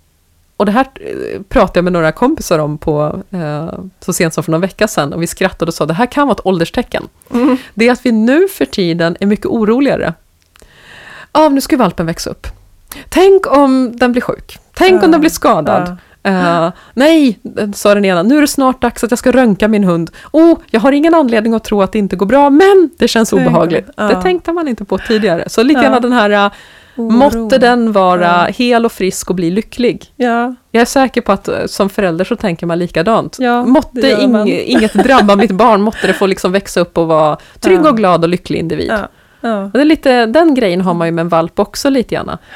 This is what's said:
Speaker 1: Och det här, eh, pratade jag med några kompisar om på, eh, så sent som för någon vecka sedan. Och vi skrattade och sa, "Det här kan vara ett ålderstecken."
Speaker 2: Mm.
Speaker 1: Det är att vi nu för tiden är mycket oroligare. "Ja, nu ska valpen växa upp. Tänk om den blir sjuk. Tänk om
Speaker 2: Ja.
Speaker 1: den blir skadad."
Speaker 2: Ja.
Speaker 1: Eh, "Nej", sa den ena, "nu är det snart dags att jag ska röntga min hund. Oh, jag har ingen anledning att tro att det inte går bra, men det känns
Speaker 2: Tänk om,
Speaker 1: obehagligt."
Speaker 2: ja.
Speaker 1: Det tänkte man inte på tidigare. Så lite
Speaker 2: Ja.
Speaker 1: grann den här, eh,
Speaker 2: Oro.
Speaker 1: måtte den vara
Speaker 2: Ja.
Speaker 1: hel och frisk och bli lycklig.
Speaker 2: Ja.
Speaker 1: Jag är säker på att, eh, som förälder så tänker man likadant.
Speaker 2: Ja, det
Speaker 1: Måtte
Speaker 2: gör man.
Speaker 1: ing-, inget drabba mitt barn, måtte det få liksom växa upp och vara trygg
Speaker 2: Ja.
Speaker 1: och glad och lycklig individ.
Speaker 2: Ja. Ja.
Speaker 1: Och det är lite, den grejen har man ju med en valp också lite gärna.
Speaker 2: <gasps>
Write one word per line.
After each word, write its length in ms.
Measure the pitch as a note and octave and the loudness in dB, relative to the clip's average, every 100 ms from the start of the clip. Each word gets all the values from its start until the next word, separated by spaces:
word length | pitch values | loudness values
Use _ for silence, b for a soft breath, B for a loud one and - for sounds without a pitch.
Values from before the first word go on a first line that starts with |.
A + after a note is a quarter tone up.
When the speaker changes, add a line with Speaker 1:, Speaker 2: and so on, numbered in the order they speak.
| _ _ _ _ _ - | _ _ _ _ _ -4
Speaker 1:
Och 80 | G#3 | -2
det 60 | |
här, 160 | G#3+ C4 - | 0 -2 -6
eh, 460 | C#2 B1+ A#1+ A#1 G3+ | -12 -10 -10 -12 -4
pratade 280 | C4 F#3 F3 | 0 0 0
jag 60 | |
med 100 | F3+ | 0
några 180 | F3 D#3 | 0 -2
kompisar 480 | - B3+ D#4 - D#3+ | 0 -2 -2 -2 -2
om 180 | D3+ D3+ | -2 -6
på, 420 | - D3 D3+ F#3 - | -4 -2 -2 -6 -10
eh, 380 | F#3 D3+ D3+ E3 - F#3 - | -8 -6 -8 -8 -12 -14 -14
så 140 | - | -8
sent 200 | - E3 | -2 -2
som 100 | E3 | -2
för 80 | D#3 | -2
någon 100 | D#3+ | -2
vecka 260 | F#3 - A3 | -2 -2 -4
sedan. 260 | - D3 | -2 -4
Och 80 | E3 | -4
vi 60 | E3+ | -8
skrattade 420 | - F#3+ - E3 | -4 -6 -4 -6
och 40 | - | -4
sa, 100 | D3+ | -4
"Det 80 | |
här 120 | E3 B3 | -2 -2
kan 220 | D4 C#4+ | -2 -2
vara 80 | G3+ | 0
ett 100 | F#3+ | 0
ålderstecken." 580 | F3+ E3 - - - - _ - | 0 -2 -4 -6 -8 -10 _ -6
Speaker 2:
Mm. 240 | A#3+ C4 B3+ B | 0 0 0 B
Speaker 1:
Det 140 | - A#3 | 0 0
är 40 | |
att 140 | A#3+ B3+ | 2 0
vi 60 | |
nu 360 | A3 A3+ C#4+ F#4+ | 0 2 2 0
för 180 | - C#4 | -2 -6
tiden 520 | - F3 E3+ E3+ F3 | -4 -2 -2 -2 -2
är 60 | G3+ | -2
mycket 200 | G#3+ - | -2 -2
oroligare. 680 | A3+ G#3 A#3+ C#4 - - E3+ _ _ _ _ B B B B B B B | -2 0 0 0 -2 -4 -8 _ _ _ _ B B B B B B B
"Ja, 160 | D4 D#4 | 0 2
nu 120 | C#4 | 2
ska 160 | - D4+ | 0 0
valpen 280 | G3 - E3 | 0 -2 -6
växa 240 | E3+ - | -6 -8
upp. 180 | - - - _ _ - B B | -12 -14 -18 _ _ -20 B B
Tänk 380 | - F#4+ F#4+ - C#4 | 2 4 4 4 2
om 340 | C#4 C4 B3 A#3+ | 2 2 -2 -2
den 140 | B3 | -2
blir 100 | A#3+ | -2
sjuk. 360 | - - - - _ | -4 -8 -10 -20 _
Tänk 200 | - F#4 | 0 4
om 60 | F#4 | 4
Speaker 2:
Ja. 40 | E4+ | 4
Speaker 1:
den 120 | D#4+ | 4
blir 100 | D#4 | 2
skadad." 640 | - D4 F#3 D3+ - F3+ F3+ b b | 0 0 0 0 -2 -2 -8 b b
Speaker 2:
Ja. 80 | G3+ F#3 F3 E3+ E3 | -2 0 0 0 -2
Speaker 1:
Eh, 60 | - B | -4 B
"Nej", 460 | - D4 E4 C4+ F#3+ - - G#3 G#3 | 0 2 4 2 -2 -8 -8 -6 -2
sa 180 | G#3 | 0
den 120 | G3+ G3 | 2 2
ena, 180 | F3 | 2
"nu 140 | G3+ D4 | 2 2
är 40 | |
det 60 | D4 | 2
snart 340 | - C4 B3+ | 0 -2 0
dags 220 | A#3+ - | -4 -4
att 80 | A#3 | -4
jag 60 | B3 | -2
ska 120 | B3+ | 0
röntga 360 | B3 B3 F#3 G#3+ | 2 2 2 0
min 160 | G#3+ | 2
hund. 280 | F#3+ E3+ E3 B B | 0 0 -4 B B
Oh, 260 | D4+ E4 D#4+ - | 4 4 4 0
jag 80 | A3 | -2
har 120 | C4 | 2
ingen 220 | C#4+ D#4+ E4 | 2 2 2
anledning 380 | C4 A3+ A3+ | 2 0 0
att 100 | A3+ | -2
tro 180 | - G#3 | -2 0
att 100 | F#3+ | 0
det 80 | A3 | 0
inte 160 | G3 F3+ | -2 -2
går 100 | G3 | 0
bra, 240 | C4+ C#4+ | 2 4
men 400 | C#4+ F#4+ G4 D#4 - | 6 6 6 2 0
det 100 | B3 | 0
känns 220 | A#3 A3 | 0 0
Speaker 2:
Tänk 100 | G3 | 0
om, 60 | - | 2
Speaker 1:
obehagligt." 400 | E3 E3+ D#3+ - - | 2 0 -2 -6 -6
Speaker 2:
ja. 60 | |
Speaker 1:
Det 180 | G#3 B3 | -2 0
tänkte 320 | F#4 F4+ - | 0 -2 -4
man 140 | E4+ D#4 | -6 -4
inte 180 | A3 G3 | -6 -6
på 120 | F#3+ | -6
tidigare. 520 | - A3 G#3 E3 - | -2 -2 0 -2 -4
Så 140 | - | 0
lite 160 | B3 C#4+ | 2 2
Speaker 2:
Ja. 80 | C4 | 2
Speaker 1:
grann 120 | B3+ | 2
den 120 | A#3+ | 0
här, 160 | B3 G#3 | 0 2
eh, 220 | G#3 G3+ - B B B B | 2 0 -4 B B B B
Speaker 2:
Oro. 160 | A3+ | 0
Speaker 1:
måtte 460 | A#3 C#4+ A3+ A3 C4 | 2 2 2 0 2
den 340 | A#3+ B3 A3+ | 4 2 0
vara 320 | G3+ F#3 F3+ F3 F3 F3 | 2 2 2 2 2 0
Speaker 2:
Ja. 60 | |
Speaker 1:
hel 320 | G3+ A#3+ A#3 A3+ | -2 0 0 0
och 60 | |
frisk 380 | - F#3+ - - | -4 -6 -6 -6
och 60 | F3+ | -4
bli 160 | E3 | -2
lycklig. 540 | F#3+ - - A#3+ - - - | -4 -6 -4 -2 -4 -8 -6
Speaker 2:
Ja. 400 | B3 A#3 A#3+ B3 _ | -2 -2 -4 -8 _
Speaker 1:
Jag 100 | A3+ | -2
är 40 | A#3 | 0
säker 360 | C#4 B3+ B3 | 2 0 -2
på 100 | - | -2
att, 160 | G3 F#3 | -2 -2
eh, 180 | - - | -6 -6
som 240 | - G3 | -4 -4
förälder 360 | - F#3+ E3 F#3 | -2 -2 -2 -4
så 100 | A#3 | -4
tänker 300 | G#3 E3+ F3 | -4 -4 -4
man 140 | E3+ | -4
likadant. 560 | F3 D#3+ F#3+ G#3+ - - | -4 -2 0 0 -2 -4
Speaker 2:
Ja, 120 | B3 A#3+ B3 | -2 0 2
det 40 | |
Speaker 1:
Måtte 360 | C#4+ - B3+ C4+ | 0 0 -2 0
Speaker 2:
gör 200 | D4+ B3+ | 0 2
man. 200 | A3 G#3 | 0 0
Speaker 1:
ing-, 120 | - - | -2 -2
inget 280 | B3 G#3+ | 0 0
drabba 420 | G3+ - C4 G#3 G3+ | 0 2 4 4 2
mitt 160 | G#3+ | 2
barn, 300 | F#3 A#3 G3+ | 2 2 2
måtte 260 | G#3+ - F#3+ | 0 -2 -2
det 60 | |
få 120 | F#3 G3 | 0 -2
liksom 260 | F#3+ F#3+ | -2 -2
växa 280 | G3 G3 - | -4 -4 -4
upp 180 | F3 F3 | -2 -2
och 100 | E3 | 0
vara 300 | D#3 D#3 D3+ B B | 2 0 -2 B B
trygg 200 | - F#4 | 0 2
Speaker 2:
Ja. 60 | D#4 | 4
Speaker 1:
och 80 | A3+ | 2
glad 260 | F#3+ E3+ | 2 2
och 60 | E3 | 0
lycklig 300 | F3+ - E3+ | -2 -4 -6
individ. 300 | E3 D#3+ - | -6 -6 -4
Speaker 2:
Ja. 160 | G#3+ - b b b A#3 | -6 -8 b b b -6
Ja. 160 | G#3 | -6
Speaker 1:
Och 80 | G3 | -4
det 80 | B3 | 0
är 40 | D4+ | 2
lite, 400 | D#4+ C4+ B3 A3+ | 2 2 2 2
den 280 | C#4+ E4+ C4 | 4 4 2
grejen 260 | G#3 F3 | 0 0
har 120 | F#3 | -2
man 140 | E3+ E3 | -2 -2
ju 40 | |
med 100 | E3 | -2
en 80 | E3+ | -2
valp 300 | E3 E3 - | 0 -2 -2
också 300 | G3+ - C#4 | -4 -2 -2
lite 240 | C4+ - D#3 | 0 -2 -4
gärna. 220 | - - | -6 -12
Speaker 2:
<gasps> 40 | B | B